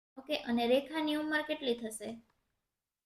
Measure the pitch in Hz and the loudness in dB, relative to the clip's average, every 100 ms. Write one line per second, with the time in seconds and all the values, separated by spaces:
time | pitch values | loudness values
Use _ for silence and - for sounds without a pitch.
0 | _ - - 302 - 233 240 262 277 311 | _ -14 -4 -2 0 2 4 4 4 -2
1 | 302 302 302 302 302 302 269 233 220 220 | 0 0 0 0 0 -2 -2 -2 -4 -8
2 | 214 233 - _ _ _ _ _ _ _ | -8 -10 -16 _ _ _ _ _ _ _